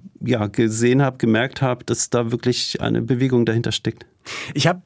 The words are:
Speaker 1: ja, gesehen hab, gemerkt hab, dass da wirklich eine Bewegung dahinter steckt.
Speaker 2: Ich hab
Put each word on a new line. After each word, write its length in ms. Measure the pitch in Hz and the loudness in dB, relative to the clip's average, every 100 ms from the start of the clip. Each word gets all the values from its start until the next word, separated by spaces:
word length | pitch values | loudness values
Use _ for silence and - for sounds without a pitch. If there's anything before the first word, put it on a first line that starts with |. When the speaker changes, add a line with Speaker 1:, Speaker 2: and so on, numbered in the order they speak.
| - - | -8 -8
Speaker 1:
ja, 260 | 120 120 104 | -2 0 0
gesehen 560 | 104 113 110 120 131 | 0 0 2 4 4
hab, 160 | 135 127 | 2 2
gemerkt 420 | 117 113 131 - | 2 2 0 -2
hab, 240 | 131 127 - | -2 -2 -4
dass 240 | 120 - | -4 0
da 200 | 120 117 | 0 0
wirklich 500 | 120 123 123 - - | -2 0 -2 -2 -4
eine 220 | 117 113 | -2 -2
Bewegung 420 | 117 123 131 123 | 0 0 2 2
dahinter 280 | 113 113 113 | 2 0 -2
steckt. 340 | 107 - - - _ - - - | -4 -4 -8 -12 _ -16 -14 -8
Speaker 2:
Ich 140 | 151 165 | -2 0
hab 140 | 180 | 0